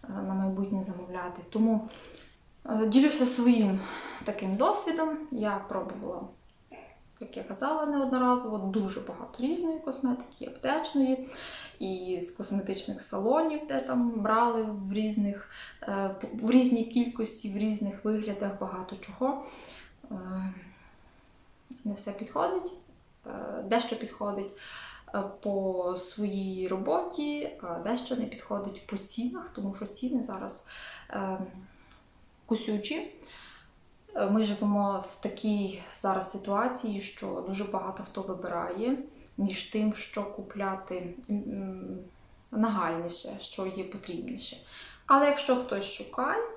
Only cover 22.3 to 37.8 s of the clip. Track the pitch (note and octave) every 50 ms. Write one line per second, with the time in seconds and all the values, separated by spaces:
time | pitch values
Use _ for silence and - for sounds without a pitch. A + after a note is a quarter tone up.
22.3 | - - E4 F4+ F#4+ F4+ - - - - - - - - _ _ - _ - -
23.3 | - - - - G3+ G#3+ - G3 A3+ A3+ A#3 - A#3 - A3 G#3 - - G#3 G3+
24.3 | G3+ G3 G3 G3 - - - - - - - - - - - - - G3+ G3 G3
25.3 | G3 - - G#3 G3+ G3 F#3+ F#3+ F#3 F3+ F3+ F3+ F3+ F3+ - - - G#3 G#3 G3
26.3 | F#3+ G3 F#3+ F#3+ F#3 F#3 F#3 F3+ F#3+ F#3+ A3+ - D#4+ F4 F4 F4+ - - D4 D4
27.3 | D4 D4 - - - - - F3 E3+ E3 - G3+ A#3+ B3 - - C4 A3+ G#3+ G#3
28.3 | - - - - G#3 G3+ G3 G#3 G3 - - - G#3 G3 - - - - A#3 B3
29.3 | F4+ F4+ E4+ - - - G3+ G3 G3 - G#3+ G3 - - B3+ B3+ B3 A#3+ G#3+ -
30.3 | G3 F#3+ - - - - - - - - - - - - - - - G2+ G2 -
31.3 | F#3+ - F#3 - - - - - - - - - - - - - _ - - -
32.3 | - _ _ - A3+ A3 - - G#3 G#3 - - D4+ E4 - - - - - -
33.3 | - - - - - - - - - - - - - - _ - G#4 D#4+ G#3 G3
34.3 | G3+ A3 A3 G#3 G3+ G3+ G#3+ G3+ G3+ G3+ G3+ G3+ G3 F#3+ F#3+ - - - - G3
35.3 | - - - A3 G#3 G3+ G3 F#3+ F#3 F3 - - - - - G3 F#3+ F#3+ F#3 -
36.3 | - G3 - G3+ G3 G#3 A#3 B3+ B3 - - A3 G3+ G3 G3 - - - G3+ F#3+
37.3 | F#3 - - F#3 F#3+ G3 G3+ F#3+ - F#3+